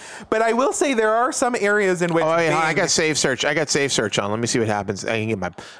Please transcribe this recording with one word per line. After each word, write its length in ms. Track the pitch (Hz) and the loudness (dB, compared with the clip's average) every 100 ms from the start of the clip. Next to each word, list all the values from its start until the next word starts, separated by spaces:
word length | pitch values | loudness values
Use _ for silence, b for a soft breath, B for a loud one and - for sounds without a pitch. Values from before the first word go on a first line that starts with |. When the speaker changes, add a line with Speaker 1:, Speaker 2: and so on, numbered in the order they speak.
| B B 202 | B B -4
Speaker 1:
But 100 | 220 | 0
I 140 | 226 | 2
will 180 | 233 285 | 2 0
say 220 | - 311 | 0 0
there 180 | 233 220 | 2 2
are 200 | 220 254 | 2 0
some 220 | 285 247 247 | 0 -2 0
areas 400 | 202 208 190 175 | 0 2 2 0
in 140 | 175 | 0
which 100 | 165 | 2
Speaker 2:
Oh, 100 | 160 165 | 2 2
yeah, 180 | 165 151 | 2 2
I 120 | 160 | 0
Speaker 1:
Bing 80 | 160 | 0
Speaker 2:
got 120 | 170 | 0
Save 300 | - 160 143 | 2 0 2
Search. 260 | 156 127 | 0 0
I 80 | 147 | 0
got 160 | 151 147 | 0 0
Save 240 | 151 139 | 0 0
Search 260 | - 107 - | 0 0 -2
on. 120 | 101 | -2
Let 100 | 110 | -2
me 60 | 117 | 0
see 120 | 127 | 0
what 100 | 110 | 0
happens. 360 | 104 101 98 | 0 -2 -6
I 140 | - 113 | -4 -4
can 100 | 110 | -2
get 100 | 107 | -4
my 120 | 87 - B | -6 -10 B